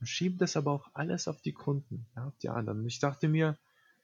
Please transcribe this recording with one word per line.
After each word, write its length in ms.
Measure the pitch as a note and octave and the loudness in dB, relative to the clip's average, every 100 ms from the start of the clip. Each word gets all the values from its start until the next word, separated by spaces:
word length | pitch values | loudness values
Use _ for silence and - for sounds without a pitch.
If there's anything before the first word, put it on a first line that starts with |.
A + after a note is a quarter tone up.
schieben 380 | A#2 - F3+ F3+ | -6 0 0 2
das 180 | F3+ - | 2 2
aber 140 | D3 | 2
auch 180 | C#3+ - - | 0 -2 -6
alles 320 | D#3+ F3 - | -2 -2 -2
auf 120 | D#3 | -4
die 140 | - | -6
Kunden, 540 | - - C#3+ C#3+ - A2+ - | -4 -2 -2 -2 -10 -10 -10
ja, 100 | C3 | -10
auf 120 | - | -6
die 100 | - | -4
anderen. 300 | A#2 G#2+ G#2+ | -2 -2 -2
Und 80 | A2+ | -4
ich 100 | - | 0
dachte 300 | C#3+ C#3 D#3+ | -2 2 2
mir, 280 | D#3 D#3+ D3 _ _ _ _ | 4 4 2 _ _ _ _